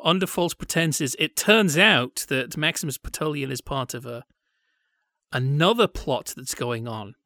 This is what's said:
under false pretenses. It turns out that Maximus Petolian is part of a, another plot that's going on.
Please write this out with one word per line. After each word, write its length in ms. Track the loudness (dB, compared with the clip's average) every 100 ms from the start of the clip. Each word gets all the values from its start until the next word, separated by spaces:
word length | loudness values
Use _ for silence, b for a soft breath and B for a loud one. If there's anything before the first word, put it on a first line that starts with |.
under 220 | 2 2 0
false 280 | 0 -2
pretenses. 600 | -2 -4 0 0 0 -2 -2
It 180 | -4 0
turns 420 | 4 6 6 4
out 460 | 6 4 2 -4 -2
that 280 | -2 -2 -2
Maximus 420 | -2 -2 -4 -6
Petolian 520 | -8 -6 -4 -4 -4
is 100 | -6
part 340 | -6 -6 -4
of 120 | -8 -10
a, 180 | -12 -14 _ _ _ _ _ _ _ _ _ _
another 560 | -2 2 4 4 4 2
plot 460 | 0 -2 -2 -2 -10
that's 180 | -8
going 320 | -6 -4 -4 -4
on. 280 | -8 -10 -16